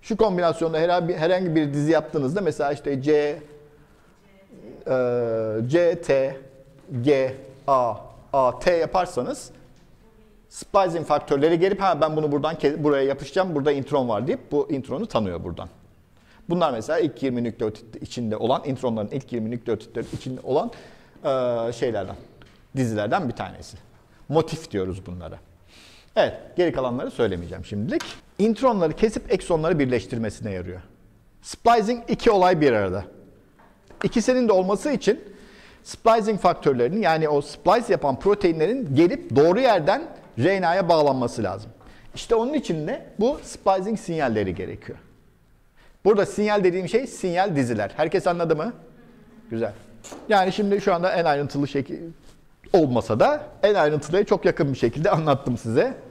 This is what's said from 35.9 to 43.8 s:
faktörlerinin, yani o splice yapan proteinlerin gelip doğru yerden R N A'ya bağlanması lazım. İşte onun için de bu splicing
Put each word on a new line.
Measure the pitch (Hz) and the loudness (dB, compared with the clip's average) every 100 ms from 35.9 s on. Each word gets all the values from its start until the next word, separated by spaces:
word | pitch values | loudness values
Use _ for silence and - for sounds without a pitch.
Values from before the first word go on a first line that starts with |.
| - 226 226 208 208 | -2 2 4 2 2
faktörlerinin, | 180 165 156 127 120 196 | 2 2 0 2 2 2
yani | 185 160 156 | 2 2 2
o | 147 | 0
splice | 139 - - 220 233 | -2 -2 2 2 4
yapan | 175 143 131 | 0 0 0
proteinlerin | 190 202 185 160 156 262 196 131 | 0 2 0 2 0 0 0 4
gelip | 175 269 - 151 | 4 2 0 4
doğru | 233 233 | 6 6
yerden | 262 202 156 233 339 - - - | 4 4 2 0 -2 -16 -16 -2
R | 143 196 | 0 2
N | 175 | 2
A'ya | 180 175 | 0 4
bağlanması | 165 147 131 123 - | 4 4 2 -2 -2
lazım. | 101 95 - - - - - - | -4 -6 -12 -20 -20 -20 -18 -16
İşte | - 226 | -2 0
onun | 233 | 0
için | 302 - 165 151 | -4 -2 -4 -4
de | 285 - - | -8 -10 -2
bu | 226 302 | -2 -2
splicing | - - - 190 | -10 -4 0 0